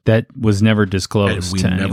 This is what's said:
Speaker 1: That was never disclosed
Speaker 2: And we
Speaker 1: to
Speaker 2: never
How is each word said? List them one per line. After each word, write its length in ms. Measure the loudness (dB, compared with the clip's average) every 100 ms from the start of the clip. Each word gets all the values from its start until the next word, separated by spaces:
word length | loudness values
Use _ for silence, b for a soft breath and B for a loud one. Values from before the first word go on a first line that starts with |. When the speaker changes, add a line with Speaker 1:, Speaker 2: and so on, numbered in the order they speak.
| 0
Speaker 1:
That 220 | 0 -2 -2
was 240 | 0 2
never 240 | 2 2 0
disclosed 680 | -2 -2 -2 0 -2 -4
Speaker 2:
And 20 |
we 60 | -2
Speaker 1:
to 100 | -2
Speaker 2:
never 120 | -2 -2